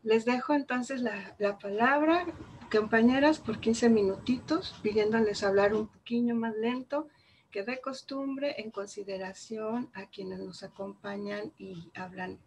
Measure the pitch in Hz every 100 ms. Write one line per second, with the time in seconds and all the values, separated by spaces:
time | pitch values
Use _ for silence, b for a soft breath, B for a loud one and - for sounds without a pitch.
0 | 226 226 226 247 240 294 262 247 247 269
1 | 240 202 196 - 202 202 202 202 240 285
2 | 311 339 349 - - - - 214 214 226
3 | 233 262 285 302 - 220 220 233 240 220
4 | 196 196 - 247 - 320 - - 214 208
5 | 214 226 220 202 202 196 202 214 220 _
6 | - 240 240 233 226 214 226 254 254 285
7 | 311 b b b b 202 202 254 262 262
8 | - 269 277 269 285 - 220 202 202 -
9 | 196 190 190 190 - 220 220 240 247 196
10 | 196 - 190 185 190 180 190 - 196 202
11 | 202 202 202 208 214 _ 196 180 170 -
12 | 185 185 185 190